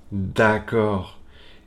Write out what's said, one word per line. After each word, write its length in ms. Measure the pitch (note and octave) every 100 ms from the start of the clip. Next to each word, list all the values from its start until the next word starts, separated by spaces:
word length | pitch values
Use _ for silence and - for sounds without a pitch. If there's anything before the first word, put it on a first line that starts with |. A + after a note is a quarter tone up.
| -
D'accord. 1080 | G2+ F#2 - A2 G#2+ - A#2 G#2+ G2 F2 - - - - -